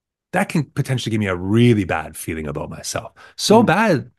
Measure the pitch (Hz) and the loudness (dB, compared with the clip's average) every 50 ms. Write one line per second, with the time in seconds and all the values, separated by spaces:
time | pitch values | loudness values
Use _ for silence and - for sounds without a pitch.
0 | _ _ _ _ _ _ - 175 - - - 175 135 - _ - 131 - 135 120 | _ _ _ _ _ _ -2 -2 -2 0 -2 -2 -2 -2 _ -6 -4 -2 -4 -4
1 | - 113 107 110 104 95 92 87 92 95 104 117 120 120 117 107 95 85 90 80 | -2 -2 -2 -2 0 -2 -2 -2 -2 2 4 6 6 6 6 4 2 0 -2 -4
2 | 78 76 78 - - - 85 80 78 73 71 76 73 - 80 76 - - - - | -6 -8 -12 -12 -10 -8 -8 -6 -6 -6 -8 -8 -8 -10 -12 -12 -10 -8 -8 -8
3 | - - - _ - - _ - - - 202 226 226 175 160 196 226 220 170 123 | -8 -10 -16 _ -20 -20 _ -6 2 4 4 6 6 4 2 2 2 0 0 0
4 | - - _ | -2 -8 _